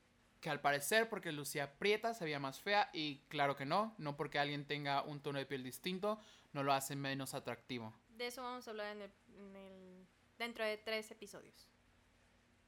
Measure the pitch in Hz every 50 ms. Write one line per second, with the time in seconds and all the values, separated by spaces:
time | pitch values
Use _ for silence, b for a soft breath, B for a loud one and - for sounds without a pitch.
0 | _ _ _ _ _ _ _ _ - 165 147 139 - 143 143 139 139 - 214 220
1 | 226 226 220 196 - 175 151 147 143 - - 151 143 143 - - 190 202 208 214
2 | 226 226 226 - 170 156 147 139 143 135 - - - 202 202 208 208 - - 156
3 | 151 151 139 135 - - - 147 143 143 139 - 139 139 160 196 220 226 - -
4 | 151 147 143 143 156 147 - 147 143 143 143 143 143 - 147 147 147 143 139 139
5 | 135 147 147 143 - 151 139 139 135 - 143 131 127 131 - - - 185 185 185
6 | 196 208 214 214 B B B B B B - 143 139 143 139 135 135 - 143 139
7 | 139 135 135 139 135 - - 135 - 127 117 - - - 131 120 110 110 107 -
8 | _ - - 226 240 240 240 262 254 247 247 247 240 240 214 214 208 208 208 208
9 | 202 196 202 - _ - 208 190 202 196 196 196 196 190 190 190 185 185 180 185
10 | 185 - _ _ _ _ _ - 233 240 233 - 220 214 214 214 - 220 220 220
11 | 214 - - - 214 202 - 156 - - - - - - _ _ _ _ _ _
12 | _ _ _ _ _ _ _ _ _ _ _ _ _